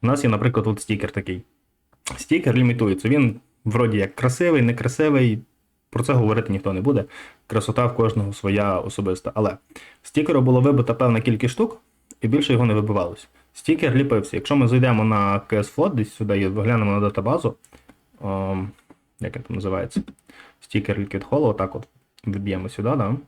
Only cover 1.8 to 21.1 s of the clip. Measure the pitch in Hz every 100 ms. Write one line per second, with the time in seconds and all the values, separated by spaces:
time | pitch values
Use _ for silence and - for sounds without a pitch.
1.8 | _ _ - - - 165 160 123 123 120
2.8 | 113 92 110 143 123 104 _ _ - 110
3.8 | 117 107 98 - 127 123 175 160 117 120
4.8 | 113 - 156 143 127 107 - _ _ _
5.8 | _ 113 123 135 110 104 - 98 - 95
6.8 | 110 131 - - - _ _ 110 101 107
7.8 | 120 - 113 110 101 101 101 101 101 92
8.8 | - - 101 92 - - 104 - _ -
9.8 | - _ - - 151 151 127 127 127 139
10.8 | 120 117 127 113 117 110 120 - 226 -
11.8 | _ _ _ - 110 139 147 123 120 107
12.8 | 104 101 87 87 - _ _ - - 160
13.8 | 156 123 139 113 - - - 143 120 127
14.8 | 127 113 110 107 101 101 - 110 101 -
15.8 | 170 143 107 - 107 101 98 101 104 117
16.8 | 104 101 104 98 98 147 - - _ -
17.8 | _ - _ _ 101 98 95 95 95 -
18.8 | _ - _ _ - - 123 - 101 92
19.8 | 90 - - - _ - - _ - 107
20.8 | 101 101 98